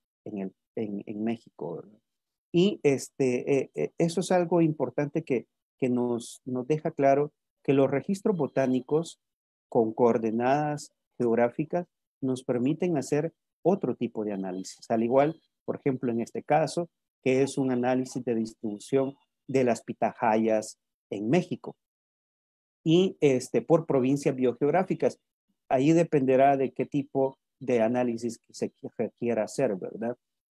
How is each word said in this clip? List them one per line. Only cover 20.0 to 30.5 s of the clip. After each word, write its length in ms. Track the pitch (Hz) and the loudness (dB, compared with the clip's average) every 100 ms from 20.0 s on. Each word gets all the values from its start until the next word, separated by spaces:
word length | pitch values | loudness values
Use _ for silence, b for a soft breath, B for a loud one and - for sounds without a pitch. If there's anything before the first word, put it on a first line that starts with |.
| 113 - 117 110 110 110 107 - _ _ - | -4 0 0 2 2 2 -2 -14 _ _ -12
en 200 | 101 107 | -8 0
México. 460 | 170 - 120 - - _ _ _ _ _ _ _ _ _ _ | 0 0 -8 -12 -18 _ _ _ _ _ _ _ _ _ _
Y, 340 | 160 165 190 - | 2 4 4 2
este, 420 | 147 127 - 120 | 2 2 0 -2
por 240 | - 165 160 | 2 2 2
provincias 500 | 135 127 139 147 131 | 0 2 0 0 0
biogeográficas, 840 | 127 120 147 165 185 156 123 - _ _ _ _ - | 0 0 0 0 0 0 -2 -2 _ _ _ _ -2
ahí 240 | 131 143 | 2 4
dependerá 640 | 165 165 147 131 131 139 139 | 4 4 2 4 6 6 4
de 160 | 131 | 0
qué 140 | - 127 | -4 -4
tipo 520 | 147 135 139 135 - _ - | -4 -4 -2 -2 -4 _ -12
de 220 | 131 120 | -2 2
análisis 560 | 110 123 123 113 117 113 | 2 0 0 -2 -6 -8
que 160 | _ | _
se 180 | - 107 | -8 -8
qui-, 180 | _ 147 - | _ -14 -8
requiera 480 | - - 120 110 | -8 -4 -4 -2
hacer, 320 | 107 - 131 95 | -2 -2 -2 -2
¿verdad? 400 | - 95 113 127 _ _ _ | -8 -8 -8 -8 _ _ _